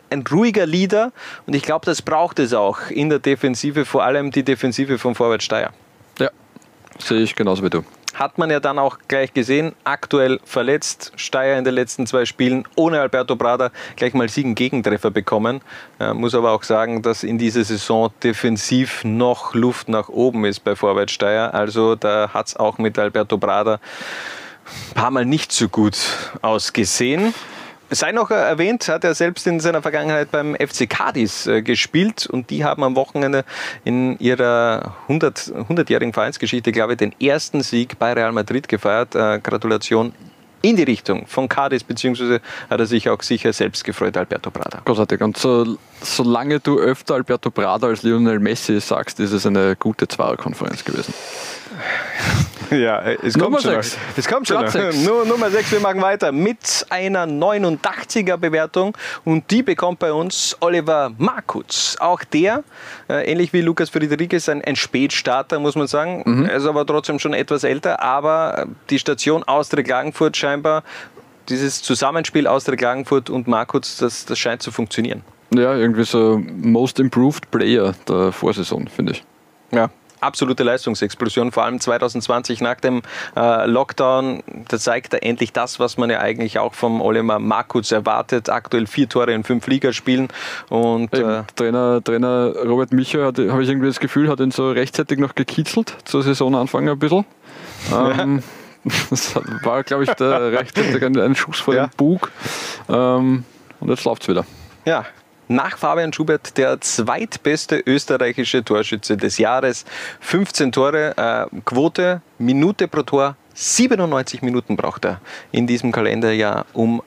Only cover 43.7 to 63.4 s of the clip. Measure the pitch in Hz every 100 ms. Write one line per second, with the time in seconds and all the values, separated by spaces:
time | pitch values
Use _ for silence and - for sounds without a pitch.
43.7 | - - - 98 90 90 - - - -
44.7 | - - 107 107 101 107 - 131 120 117
45.7 | 107 - - - - 120 117 143 147 -
46.7 | 143 117 135 - 135 127 123 117 - 98
47.7 | 107 120 110 113 117 117 107 104 117 -
48.7 | 104 - - - - 101 98 104 98 95
49.7 | 95 110 - - - - - - - -
50.7 | - - - - - - - - - -
51.7 | - - - - - - - - - -
52.7 | 143 117 104 101 - 120 110 202 285 226
53.7 | 143 117 - - - - 254 262 226 110
54.7 | - 190 147 175 233 220 240 214 208 151
55.7 | 214 196 190 190 202 165 139 202 240 -
56.7 | - - 185 190 190 170 147 180 208 185
57.7 | 151 196 - - 233 185 170 170 156 156
58.7 | 185 190 - - - 165 160 - 220 254
59.7 | 170 180 170 170 151 175 - - - 170
60.7 | 175 156 156 131 110 185 254 - - -
61.7 | - - - 170 180 - 151 185 190 190
62.7 | - - - - 143 - 165